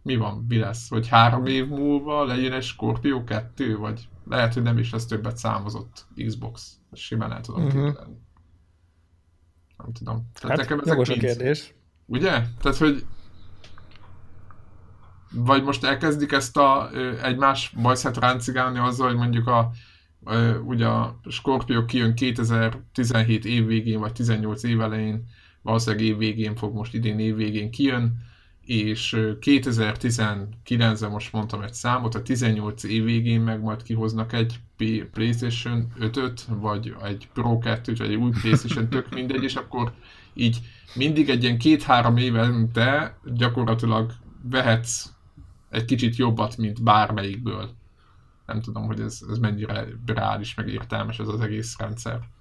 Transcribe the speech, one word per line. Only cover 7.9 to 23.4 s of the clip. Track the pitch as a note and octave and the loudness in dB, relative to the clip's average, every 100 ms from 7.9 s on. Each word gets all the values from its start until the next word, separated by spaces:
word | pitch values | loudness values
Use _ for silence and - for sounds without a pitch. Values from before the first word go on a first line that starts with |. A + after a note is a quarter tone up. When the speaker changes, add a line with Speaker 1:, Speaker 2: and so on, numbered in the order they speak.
| C#3+ - - - _ _ _ _ _ _ _ _ _ _ _ _ _ _ - | -2 -12 -20 -20 _ _ _ _ _ _ _ _ _ _ _ _ _ _ -18
Speaker 1:
Nem | - | -14
tudom. | A#2 A#2 A2+ A#2 | -12 -6 -6 -8
Tehát | - A#2+ C#3+ | -10 -2 -2
Speaker 2:
Hát, | |
Speaker 1:
nekem | - D3 | 0 -2
ezek | D3 | 2
Speaker 2:
jogos | D3+ A#2+ | 2 4
a | |
Speaker 1:
mind | A#2+ | 2
Speaker 2:
kérdés. | B2+ A#2+ B2+ D3+ - _ _ _ - | 0 0 0 -2 -6 _ _ _ -6
Speaker 1:
Ugye? | B2 F#3 C3+ A#2 - | 0 2 2 0 0
Tehát, | C#3 C#3 | 0 4
hogy | D#3 C#3+ - - - - - - - - - - - - - - - - - - - - - - - A#2 | 4 4 -4 -8 -10 -16 -16 -16 -16 -18 -18 -20 -18 -18 -18 -18 -16 -18 -20 -20 -20 -20 -20 -20 -10 -2
vagy | A#2+ C#3 | 4 4
most | C#3 C#3 | 4 0
elkezdik | C3+ C#3 D#3 D3 D3 | 0 2 2 2 2
ezt | C#3+ - D3+ | 0 2 6
a, | C#3 C3+ - | 6 6 2
ö, | B2+ B2+ A#2+ | -4 -4 -2
egymást | B2+ B2+ C#3 C3 - - | -2 2 2 2 -4 0
bajszát | A#2+ B2 C3+ A#2 | 2 2 0 2
ráncigálni | B2 B2+ A#2+ B2+ B2+ B2 | 2 2 -2 0 0 0
azzal, | B2 B2 B2+ | 0 2 2
hogy | A#2+ | 2
mondjuk | A#2+ A#2 A#2 | 2 2 4
a, | A#2+ A#2 - - - _ _ - | 4 2 -2 -16 -20 _ _ -2
ö, | A2+ A#2 A2+ | 2 4 2
ugye | A#2 A#2 A2+ | -2 0 2
a | A2+ A2+ - - | 2 -2 -6 -12
Scorpio | - - C3 B2+ A#2 A#2 | -4 0 0 2 0 2
kijön | B2+ A2+ A#2 | 2 2 2
kétezer-tizenhét | C3 A#2+ A2+ A2+ A2+ - - - A#2+ A2+ A2+ A2 | 0 2 2 4 2 -2 -6 -2 2 4 4 2